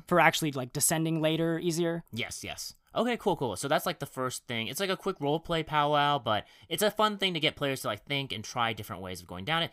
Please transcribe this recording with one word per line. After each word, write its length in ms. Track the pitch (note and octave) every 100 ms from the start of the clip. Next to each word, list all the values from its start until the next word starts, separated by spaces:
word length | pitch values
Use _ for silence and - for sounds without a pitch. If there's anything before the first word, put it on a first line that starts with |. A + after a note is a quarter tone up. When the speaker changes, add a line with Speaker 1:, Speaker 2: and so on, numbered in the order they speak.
| -
Speaker 1:
for 100 | F3
actually, 300 | D#3 - D#3
like, 200 | C3 B2
descending 480 | D3 - D#3+ D#3+ D#3+
later 380 | D#3 D#3+ E3 E3
easier. 420 | F3 D#3+ E3+ E3 -
Speaker 2:
Yes, 300 | A2+ G2 -
yes. 320 | F#2 C#2+ - - _ -
Okay, 200 | A#3 A#3
cool, 200 | G#3 D#3+
cool. 180 | B2+ F#2
So 120 | C#3
that's, 180 | D#3+ -
like, 140 | C3
the 60 | C#3
first 400 | - B2+ - -
thing. 180 | A#2 A2
It's, 140 | C#3+
like, 100 | F#3+
a 60 | F#3+
quick 220 | G3 F#3
roleplay 440 | C#3+ D#3 - E3
powwow, 540 | D#3 D3+ D3 D3 C#3+ C#3+
but 280 | A#2 G#2+ - - -
it's 140 | -
a 80 | G#3
fun 260 | G3+ G#3+ G3+
thing 140 | F#3+
to 60 | E3+
get 140 | D3
players 280 | - C#3+ C3+
to, 40 | B2+
like, 160 | G#2
think 280 | - C#3+ C3+
and 100 | G2
try 300 | G#2 B2+ A#2
different 300 | A2 G#2+ F#2
ways 180 | F#2 F2+
of 60 | F2
going 160 | F2+
down 180 | G2 E3
it. 80 | E3